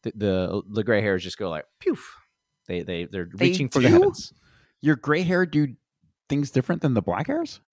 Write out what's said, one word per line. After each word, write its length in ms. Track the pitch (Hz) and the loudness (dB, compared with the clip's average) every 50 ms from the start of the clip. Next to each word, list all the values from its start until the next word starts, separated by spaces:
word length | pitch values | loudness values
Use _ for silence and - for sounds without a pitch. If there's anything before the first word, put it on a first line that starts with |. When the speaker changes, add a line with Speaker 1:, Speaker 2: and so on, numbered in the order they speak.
| _ | _
Speaker 1:
The, 80 | 117 - | -8 -6
the, 460 | 107 104 101 95 92 92 87 90 101 - 95 | -2 0 0 2 2 0 -2 -4 -6 -6 -4
the 140 | 104 110 104 | -4 -4 0
gray 180 | 110 113 101 | 2 2 2
hairs 220 | 107 104 95 90 87 | 2 0 0 -2 -2
just 160 | 92 - - | -8 -10 -8
go 100 | 104 90 | -6 -6
like, 160 | 80 76 - _ _ _ - | -6 -6 -10 _ _ _ -4
poof. 320 | 381 277 - - - - - _ _ _ _ _ _ _ _ _ | -4 -4 -4 -8 -20 -20 -20 _ _ _ _ _ _ _ _ _
They, 160 | - 92 87 78 | -8 -6 -6 -6
they, 220 | 92 90 85 87 | -6 -6 -6 -8
they're 220 | - 101 95 87 87 92 | -8 -8 -8 -8 -8 -4
Speaker 2:
They 160 | 98 127 175 | 0 0 0
Speaker 1:
reaching 200 | 180 185 143 123 | 2 0 -4 -2
for 100 | - 139 | 0 2
the 80 | 123 | 4
Speaker 2:
do? 60 | 123 - | 6 6
Speaker 1:
heavens. 400 | 349 381 403 - - - - _ _ _ _ _ _ _ _ _ _ | 6 6 4 0 -2 -14 -16 _ _ _ _ _ _ _ _ _ _
Speaker 2:
Your 160 | - 147 151 | 0 0 0
gray 260 | 120 - 139 151 160 185 | 0 0 0 0 0 2
hair 240 | 165 180 180 185 | 2 2 2 2
do 220 | 160 151 151 147 135 117 _ _ _ _ _ _ _ _ _ _ _ | 2 2 0 0 0 -2 _ _ _ _ _ _ _ _ _ _ _
things 220 | 143 143 143 131 | -2 -2 -2 0
different 320 | - 135 127 - 175 165 - | 0 -2 0 0 -4 0 0
than 100 | 143 127 | 2 2
the 80 | 110 | 2
black 240 | 87 85 87 98 151 | 0 0 -2 -2 -2
hairs? 340 | - 277 330 339 - - - _ _ | -2 -2 -2 -2 -4 -8 -18 _ _